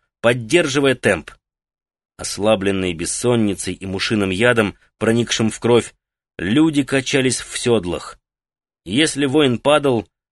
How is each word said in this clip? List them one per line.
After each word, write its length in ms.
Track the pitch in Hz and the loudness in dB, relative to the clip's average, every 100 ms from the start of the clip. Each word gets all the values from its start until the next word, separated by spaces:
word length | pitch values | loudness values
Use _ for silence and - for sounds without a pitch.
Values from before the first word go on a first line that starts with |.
| _ _ | _ _
поддерживая 720 | 117 123 110 160 156 135 139 123 | 0 0 0 0 0 0 2 2
темп. 360 | 117 90 - - _ _ _ _ _ _ _ - | 0 0 -4 -20 _ _ _ _ _ _ _ -16
Ослабленные 760 | - - 104 110 98 98 92 | -12 -2 2 2 2 0 -2
бессонницей 800 | 82 82 - 120 120 107 92 - | -4 -6 -4 0 2 2 -2 -6
и 120 | - 98 | -8 -8
мушиным 460 | 95 - 110 98 | -6 -2 0 0
ядом, 440 | 92 120 117 104 - _ - | 2 2 4 0 -2 _ -4
проникшим 540 | 110 117 113 - 113 | 0 0 0 0 -2
в 80 | - | -2
кровь, 340 | 117 120 - - _ _ _ - | 2 2 0 -8 _ _ _ -8
люди 460 | 87 127 160 147 | -2 2 2 2
качались 560 | 135 135 131 143 131 - | 0 -2 0 0 0 -2
в 180 | - - | -8 -6
седлах. 600 | 123 113 87 78 - - _ _ _ _ _ _ - | 0 0 0 -6 -10 -18 _ _ _ _ _ _ -6
Если 400 | 110 160 135 143 | -2 0 0 0
воин 340 | 143 143 117 | 2 2 2
падал, 480 | 139 151 143 120 98 _ _ | 2 2 2 -2 -4 _ _